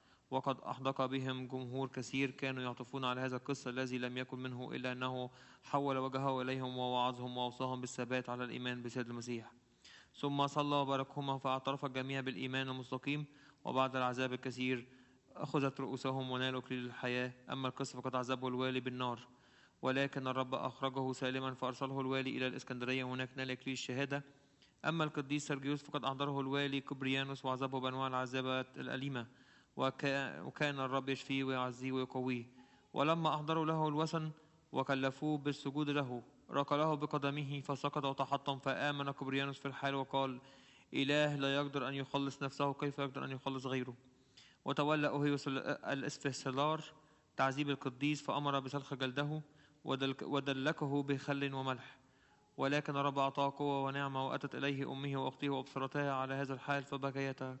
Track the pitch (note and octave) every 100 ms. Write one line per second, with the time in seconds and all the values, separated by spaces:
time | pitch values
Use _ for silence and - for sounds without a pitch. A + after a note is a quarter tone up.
0 | - - - C3 C#3 B2+ - B2 C3+ C3+
1 | B2+ C3+ C3 C3 B2+ C3 B2 C3 C3 C3
2 | A#2+ C3+ C3+ C3 C3+ C3 B2+ A#2+ B2 C#3
3 | B2+ B2 C3 B2+ C3 C3+ B2+ B2+ B2+ B2+
4 | B2 B2 B2+ B2+ C3 B2 B2+ B2+ B2+ B2+
5 | B2+ B2+ B2+ - - - - C#3+ C#3+ C3+
6 | C3 C3+ C#3 C3 B2+ C3 B2+ B2+ B2 B2
7 | B2 A#2+ B2 B2 B2 A#2+ C3 B2+ B2 -
8 | B2 B2+ B2 B2 B2 B2 B2 B2 A#2+ B2+
9 | A#2+ A#2+ A#2 A#2 A2 - _ _ - -
10 | - - C#3+ C#3+ C#3 D3 D3 C#3+ C3+ C3+
11 | C3+ D3 C#3 C3+ C3+ C3 C3+ C#3 C#3 C3
12 | C3+ C3+ C3 G#2 B2+ C3 C3+ C3 B2 C3
13 | C#3 D3 D3 - - - A#2+ B2+ C3 C3
14 | B2+ B2 B2+ B2+ C3 B2 B2+ B2 A#2+ -
15 | - - - - D3 D3+ C3+ C3+ B2+ B2
16 | C3 C3+ B2+ B2+ C3 B2+ - B2+ B2 -
17 | B2 B2 B2+ - - C3+ C3 - C3 B2+
18 | B2+ B2+ B2 B2+ B2+ B2+ C3 B2+ B2+ B2+
19 | B2 A#2 - - - - - - C3 C3
20 | C#3 C#3 C3 C3 B2+ C3 C3 - C3+ C3
21 | C3 B2+ C3 C3 C3 B2+ B2+ B2 C3+ C3+
22 | C3 C3+ C3 A#2+ B2+ - - B2 B2 C3
23 | B2+ B2+ C3 C3+ C3 B2+ C3+ B2+ - B2+
24 | C#3 C#3+ - - - _ - - C#3+ E3
25 | D#3 D3+ C3+ D3 - C#3 C#3 C#3+ - C#3+
26 | B2 C3+ C#3+ C#3 C3+ C#3 C#3 C#3 - C#3
27 | C3 C3+ C3+ C3+ C3 B2+ C3 C3 C3 C3
28 | C3 B2+ B2+ C3 C3 C3 B2+ C#3+ B2+ C3
29 | C#3 B2+ A#2 - - - _ - C3+ -
30 | C#3 C3+ C3 C#2+ B2+ - D3 C#3 C3 C3+
31 | C3+ C3+ - C3+ C3 C3 B2+ A#2+ C3 C3
32 | B2+ C3 B2+ B2 A#2 - - - _ -
33 | D3 E3 D#3+ D#3 D3+ D#3+ D#3 D#3+ D#3 D3
34 | D#3+ E3 D#3 - - - - C3 C3 C3+
35 | C3+ C3 D3+ D3 C#3 C#3+ C#3+ C#3+ D3 C#3+
36 | C3 A#2+ - - - C#3 C#3 D3 D#3 D3
37 | D3 D3 C#3 C#3+ C#3 C#3+ C3+ C3 C#3+ D3+
38 | C#3 C3+ C3 C#3 - C3+ C3+ A2 C#3+ C#3+
39 | C#3 - C3+ C3+ C#3 C3+ C#3 C3 C#3 C#3
40 | C3 C3+ C3+ B2+ - - - - - C3
41 | C3+ D3 D3 C#3+ C#3 C#3 C#3+ C#3 B2+ C#3
42 | C3+ C#3+ C#3 - C#3 - C#3+ C#3 C#3+ C#3+
43 | C#3 C3+ C3+ C3 C3+ C3 B2+ C3 B2+ A#2
44 | - - - - - - C3+ C#3 D3 D3+
45 | D3 C#3+ D3 C#3+ C#3+ C3+ - - G2 C#3
46 | B2 - C#3 B2+ C#3 C3 D3+ D#3 - -
47 | - - _ - C3+ C3 C#3+ C#3 C3+ B2
48 | D3 D3 - C3+ C#3+ C#3 C3 C#3 C3+ C3
49 | C3 C3 D3 D#3 - - - - - C3
50 | C3+ C3+ - C#3 C3+ C3+ C#3 D3+ C#3+ C#3+
51 | C#3 C3+ D3 C#3 C#3 C3+ C3+ B2 - -
52 | - _ _ - _ - C3+ D3 D3+ C#3
53 | C#3+ C#3 C3+ C#3+ C#3 C#3 C#3+ C#3 C3+ C#3
54 | C#3 C3+ C3 C#3 C#3+ C3 C#3 C3+ C3 C3+
55 | C#3 C#3 C3+ C3 C#3+ C3+ C3 C3+ C3+ D3
56 | C#3+ C3+ C3 C3+ C3+ B2+ - C#3+ C3+ C#3
57 | C3+ C3+ C3+ C3 C3 C3